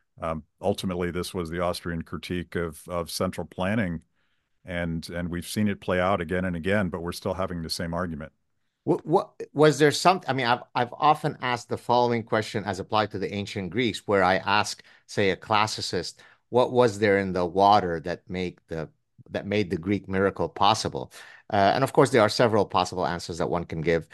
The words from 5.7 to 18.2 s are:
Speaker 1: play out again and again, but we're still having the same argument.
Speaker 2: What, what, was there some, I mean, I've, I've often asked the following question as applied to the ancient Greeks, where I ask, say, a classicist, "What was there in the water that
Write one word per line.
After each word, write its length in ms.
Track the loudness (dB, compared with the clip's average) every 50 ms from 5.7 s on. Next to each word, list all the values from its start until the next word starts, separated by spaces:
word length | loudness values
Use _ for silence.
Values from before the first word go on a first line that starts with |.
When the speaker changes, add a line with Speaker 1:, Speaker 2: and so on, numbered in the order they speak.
| -2 -4
Speaker 1:
play 200 | -2 0 0 2
out 200 | 2 2 2 0
again 240 | -2 -2 -2 -2 -2
and 120 | -4 -4
again, 320 | -4 -2 0 0 0 0 -2
but 120 | -4 -6
we're 120 | -8 -8
still 220 | -8 -6 -6 -6 -4
having 280 | -4 -4 -6 -6 -8
the 80 | -8 -8
same 240 | -6 -6 -6 -6 -4
argument. 380 | -4 -4 -6 -6 -10 -12 -14 _ _ _ _ _ _ _ _ _ _
Speaker 2:
What, 240 | _ -2 -2 -2 0
what, 340 | 0 0 0 0 -2 _ -16 -16 -6
was 260 | 2 4 6 6 6 6
there 140 | 4 4
some, 280 | 4 4 2 2 2 2 0 -4
I 40 |
mean, 140 | -2 0 0
I've, 160 | 0 0 0 -2 -4 -4
I've 180 | -4 -4 -4
often 460 | -2 2 2 2 2 2 -2 -6 -6 -4
asked 280 | -4 -4 -4 -4 -4 -6
the 100 | -8 -6
following 460 | 0 2 4 4 4 4 2 -2 -2
question 400 | -2 -2 -2 -2 -2 -4 -6 -4
as 160 | -4 -6 -6
applied 320 | -4 -2 0 0 0 0
to 60 | -2 -6
the 140 | -6 -4
ancient 380 | -4 -6 -8 -6 -6 -8 -8 -4
Greeks, 360 | -2 -2 -2 -2 -2 -4 -2
where 180 | 2 4 4 6
I 120 | 4 4 2
ask, 440 | 2 0 0 0 0 -2 -6 -12 -16 _ _ _ _
say, 240 | -6 -2 0 2 2
a 60 | 0
classicist, 800 | -2 -2 0 2 2 2 0 -2 -6 -6 -4 -4 -4 -6 -8 -12 -18 -20 -20 _ _ _ _
"What 220 | 2 2 2 4
was 260 | 4 4 4 4 4 2
there 200 | 2 4 4 4
in 140 | 2 0
the 140 | 0 -2 -2
water 540 | 0 2 4 6 6 6 6 4 2 -2 -4
that 280 | -4 -6 -8 -8